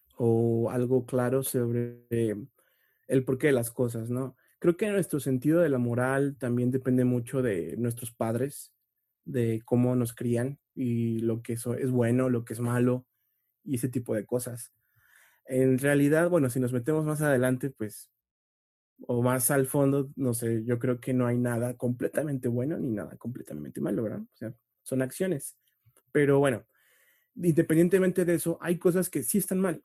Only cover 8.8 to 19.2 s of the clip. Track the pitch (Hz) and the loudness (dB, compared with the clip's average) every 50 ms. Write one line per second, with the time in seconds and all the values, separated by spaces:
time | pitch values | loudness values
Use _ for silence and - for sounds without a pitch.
8.8 | _ _ _ _ _ _ _ _ _ - 139 127 117 113 113 113 113 - - 120 | _ _ _ _ _ _ _ _ _ -6 -2 0 0 0 0 -2 -2 0 2 4
9.8 | 123 123 127 127 120 117 117 - 131 123 117 117 120 131 143 - _ _ _ - | 4 4 2 2 0 -2 -4 -4 -2 -2 0 0 -2 -2 -6 -10 _ _ _ -6
10.8 | 131 123 120 117 117 117 113 113 113 117 113 113 117 - 120 117 - 123 120 - | -4 -2 -2 0 0 -2 -2 -2 0 -2 -2 -2 -4 -6 -8 -6 -4 -6 -4 -2
11.8 | 135 131 127 123 120 113 120 127 127 131 127 117 117 - 113 110 120 117 120 123 | -2 0 0 2 2 2 2 2 2 2 0 -2 -2 -6 -6 -4 -4 -2 0 2
12.8 | 123 123 123 127 - _ _ _ _ _ _ _ _ _ _ _ - - 143 120 | 2 2 2 0 -4 _ _ _ _ _ _ _ _ _ _ _ -8 -6 -4 -2
13.8 | 120 139 127 135 120 - 117 107 98 - - 123 117 127 117 117 - - _ _ | -2 -2 -4 -4 -4 -2 -4 -4 -2 -2 -4 -4 -4 -6 -10 -12 -14 -18 _ _
14.8 | _ _ _ _ _ _ _ _ _ _ _ _ _ - 131 131 131 131 131 127 | _ _ _ _ _ _ _ _ _ _ _ _ _ -2 2 4 4 4 4 4
15.8 | 135 143 143 143 143 143 151 156 170 175 180 170 143 127 120 135 127 123 127 123 | 4 2 4 4 4 4 4 4 4 4 4 2 2 2 0 0 -2 0 -2 -2
16.8 | 117 151 156 156 156 151 151 147 156 147 139 123 127 127 127 127 - 139 135 - | -2 0 0 0 0 -2 -2 0 2 2 4 4 4 2 0 0 -2 -6 -6 -6
17.8 | 107 107 - - - - _ _ _ _ _ _ _ _ _ _ _ _ _ _ | -8 -8 -10 -12 -20 -20 _ _ _ _ _ _ _ _ _ _ _ _ _ _
18.8 | _ _ _ - - - 123 120 | _ _ _ -14 -8 -4 -2 0